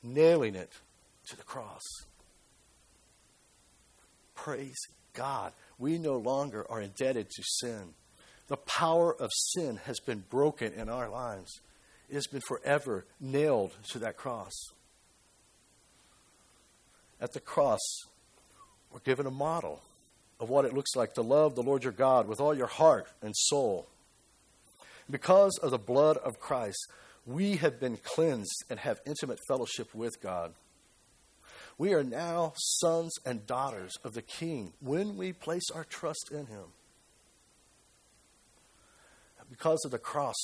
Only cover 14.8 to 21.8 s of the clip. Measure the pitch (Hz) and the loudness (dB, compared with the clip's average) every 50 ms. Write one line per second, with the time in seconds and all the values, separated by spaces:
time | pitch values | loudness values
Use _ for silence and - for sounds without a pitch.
14.8 | - _ _ _ _ _ _ _ _ _ _ _ _ _ _ _ _ _ _ _ | -20 _ _ _ _ _ _ _ _ _ _ _ _ _ _ _ _ _ _ _
15.8 | _ _ _ _ _ _ _ _ _ _ _ _ _ _ _ _ _ _ _ _ | _ _ _ _ _ _ _ _ _ _ _ _ _ _ _ _ _ _ _ _
16.8 | _ _ _ - _ _ _ - 120 127 - 127 - - - - 143 135 110 98 | _ _ _ -20 _ _ _ -10 -10 -8 -8 -10 -12 -4 0 2 4 4 4 2
17.8 | - - - - - - - - - _ _ - - - - - - - - - | 0 -4 -6 -8 -12 -14 -20 -20 -20 _ _ -20 -20 -20 -20 -20 -20 -20 -20 -20
18.8 | _ _ - - - - 131 127 143 135 131 135 143 156 160 170 - 80 73 - | _ _ -20 -4 0 0 0 2 0 -4 -4 -2 -2 -2 -2 -2 -4 -6 -8 -10
19.8 | - - - - - - _ _ _ _ _ - 117 113 127 139 139 127 127 135 | -12 -18 -20 -20 -20 -20 _ _ _ _ _ -8 -4 2 4 4 4 4 2 -2
20.8 | 139 - - 131 120 104 - - 117 113 135 147 156 151 139 127 120 131 139 135 | -2 -2 0 0 0 0 0 -2 0 4 6 6 6 6 4 2 2 2 2 2